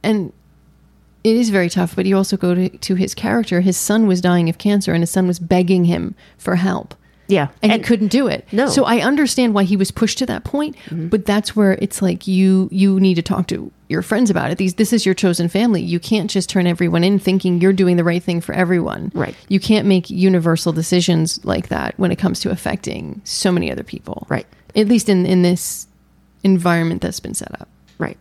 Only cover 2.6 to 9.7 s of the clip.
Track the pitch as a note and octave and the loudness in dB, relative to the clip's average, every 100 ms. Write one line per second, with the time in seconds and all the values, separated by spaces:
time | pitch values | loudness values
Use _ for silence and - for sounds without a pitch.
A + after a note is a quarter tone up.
2.6 | F#3 - - F#3 - - A3 A#3 A3 F3+ | -2 -4 -4 -2 -2 -4 -2 -2 0 2
3.6 | F#3 F3 - G#3+ A3 F3+ F3+ F3 E3 E3+ | 2 0 0 2 4 2 2 2 0 0
4.6 | G#3 G3+ - E3+ E3+ F#3+ F#3 F3 E3 F3+ | 0 0 0 0 0 0 0 -2 0 2
5.6 | F3+ F#3 E3+ F3 - - - _ - F3+ | 4 4 2 0 -4 -10 -20 _ -4 0
6.6 | F#3 F3+ - - _ _ - F#3+ C#3+ - | 0 -4 -8 -20 _ _ 0 0 0 0
7.6 | G#3 A3 A3+ A#3 G#3 A3+ B3+ - - G3+ | 0 2 2 0 2 2 0 -2 -4 0
8.6 | C4+ - - A#3 F#3 C#4+ C#4 - B3 G3+ | 2 2 2 2 2 2 2 2 2 2
9.6 | F#3+ | 2